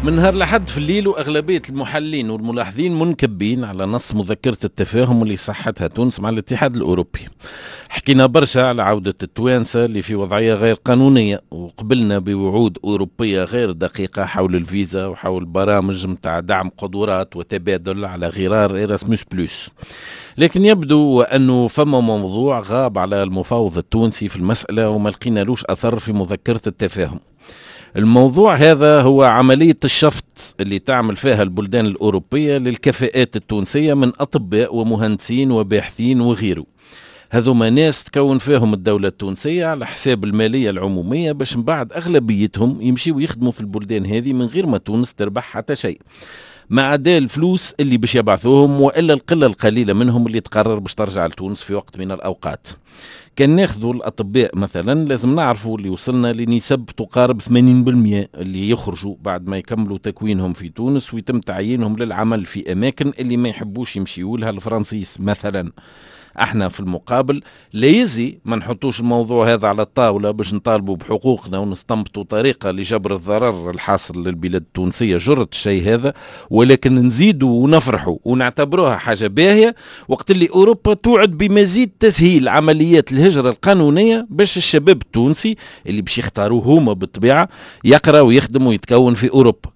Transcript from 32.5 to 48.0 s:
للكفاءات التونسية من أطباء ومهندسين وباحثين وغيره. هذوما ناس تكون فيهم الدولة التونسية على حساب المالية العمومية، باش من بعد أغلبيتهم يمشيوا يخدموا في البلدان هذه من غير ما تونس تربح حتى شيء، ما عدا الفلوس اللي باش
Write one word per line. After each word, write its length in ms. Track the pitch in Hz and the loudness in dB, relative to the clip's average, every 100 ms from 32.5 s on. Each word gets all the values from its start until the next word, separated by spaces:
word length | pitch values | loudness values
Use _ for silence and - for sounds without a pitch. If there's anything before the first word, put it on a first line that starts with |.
| 139 | 0
للكفاءات 760 | 127 117 143 - 127 131 120 107 | -2 -2 -2 -2 -2 0 -2 -4
التونسية 580 | - 107 95 147 156 | -6 -6 -2 -2 0
من 180 | 139 127 - | 2 0 -2
أطباء 560 | 143 147 98 104 120 117 | -4 -4 0 0 0 -2
ومهندسين 720 | 113 107 110 104 - 120 135 | -2 -2 -2 -4 -4 -2 0
وباحثين 720 | 117 101 104 - - 117 131 | 0 0 -2 -2 -4 0 2
وغيره. 440 | 120 107 104 82 - _ _ - - - _ | 0 0 -2 -4 -8 _ _ -20 -20 -20 _
هذوما 400 | 117 120 120 113 | 0 2 2 4
ناس 340 | 127 160 139 | 4 2 -2
تكون 340 | - 143 139 135 | -6 0 0 0
فيهم 360 | 131 139 117 | 2 2 2
الدولة 340 | 104 95 104 98 | 0 0 0 -2
التونسية 580 | - 98 95 147 175 165 | -4 -8 -6 -6 -4 -4
على 200 | 151 117 | -6 -10
حساب 380 | - 139 117 | -6 -2 -2
المالية 460 | 104 107 110 131 113 | 0 0 0 0 -2
العمومية، 600 | 95 95 92 87 143 165 | -2 -4 -4 -4 -4 -4
باش 240 | 147 135 120 | -4 -6 -4
من 60 | |
بعد 300 | 120 156 117 | -2 -4 -4
أغلبيتهم 840 | 170 170 156 117 101 104 98 117 127 | -8 0 0 0 -2 -2 -2 -4 -2
يمشيوا 400 | 117 123 165 143 | -2 -2 -2 -4
يخدموا 320 | 151 117 123 | -4 -4 -4
في 80 | 117 | -4
البلدان 460 | 104 104 101 110 95 | -8 -8 -6 -4 -2
هذه 260 | 110 127 | -4 -2
من 140 | 127 120 | -4 -2
غير 200 | 151 175 | -4 -2
ما 120 | 104 | -4
تونس 360 | - 113 123 | -2 -4 -4
تربح 300 | - 104 107 | -4 -6 -6
حتى 320 | - - 113 139 | -8 -12 -6 -6
شيء، 240 | 104 78 _ _ - - - - _ | -6 -8 _ _ -20 -20 -20 -20 _
ما 160 | 120 135 | 0 2
عدا 320 | 147 143 175 | 0 2 2
الفلوس 560 | 127 143 175 185 - - | 2 -2 0 0 -4 -4
اللي 160 | 143 | 0
باش 180 | 123 | 0